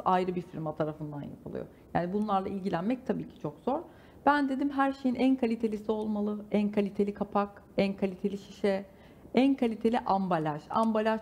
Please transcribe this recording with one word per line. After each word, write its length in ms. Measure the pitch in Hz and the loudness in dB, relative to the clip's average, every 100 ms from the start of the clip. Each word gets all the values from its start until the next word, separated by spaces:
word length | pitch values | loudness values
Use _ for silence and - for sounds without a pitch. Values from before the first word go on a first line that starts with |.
| - | 2
ayrı 300 | 185 185 180 | 2 2 -4
bir 60 | |
firma 340 | 170 156 156 156 | -6 -8 -6 -2
tarafından 460 | 156 151 151 143 | -2 -4 -8 -8
yapılıyor. 440 | 139 139 - - - - - | -10 -12 -10 -10 -10 -16 -4
Yani 200 | - 175 | -2 0
bunlarla 360 | 208 214 196 196 | -2 0 0 -2
ilgilenmek 580 | 196 190 170 196 262 - | -4 -2 -2 -2 -2 -2
tabii 200 | 175 156 | -4 -4
ki 120 | - | -8
çok 200 | 151 - | -10 -6
zor. 220 | - 302 - - - - 285 | -2 -2 -4 -18 -20 -2 2
Ben 240 | 294 269 | 4 2
dedim 200 | 262 285 | 0 0
her 240 | 269 269 | 2 0
şeyin 220 | 269 254 240 | 0 -2 2
en 200 | 262 262 | 4 4
kalitelisi 560 | 226 226 226 208 214 | 2 0 -2 -2 -2
olmalı, 540 | 214 214 208 208 208 - | -2 -2 0 -2 -4 0
en 200 | 208 208 | 0 2
kaliteli 420 | 208 202 202 202 | 2 0 0 -2
kapak, 500 | 202 202 202 202 - - - | -2 -2 0 -2 -6 -8 -2
en 160 | 196 | 0
kaliteli 440 | 196 196 180 202 196 | 0 -4 -2 -4 -6
şişe, 480 | - - 208 190 196 - - - - | -12 -2 0 0 -4 -16 -20 -20 -2
en 220 | 233 269 269 | 4 4 4
kaliteli 440 | 233 214 226 233 | 0 2 0 2
ambalaj. 640 | - 196 190 170 151 147 - | 2 2 2 0 0 -4 -2
Ambalaj 520 | 220 226 214 220 220 | 0 2 2 2 0